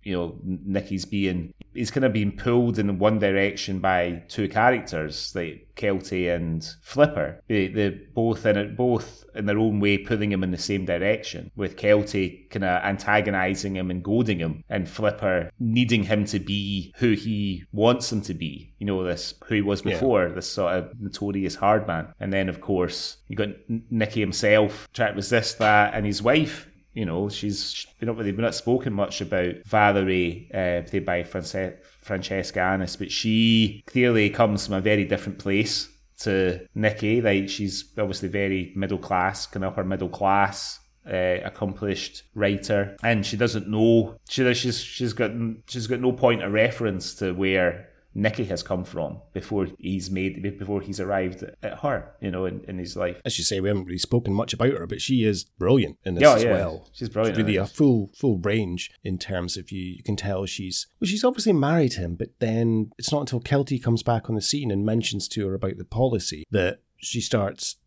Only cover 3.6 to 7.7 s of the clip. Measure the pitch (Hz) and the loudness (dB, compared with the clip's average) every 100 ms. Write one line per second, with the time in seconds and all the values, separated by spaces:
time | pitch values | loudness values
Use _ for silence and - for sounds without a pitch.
3.6 | - 95 95 92 87 85 - - 98 110 | -6 -2 2 2 0 -4 -8 -4 -2 4
4.6 | 117 127 87 82 76 73 - - 85 73 | 4 4 -2 -6 -6 -8 -8 -6 -6 -10
5.6 | - - 104 95 - 92 90 87 85 82 | -18 -6 -2 -2 -2 -2 0 0 -2 -4
6.6 | 80 - - 131 147 147 73 - _ 110 | -6 -16 -10 2 4 4 -4 -6 _ 0
7.6 | 95 | 0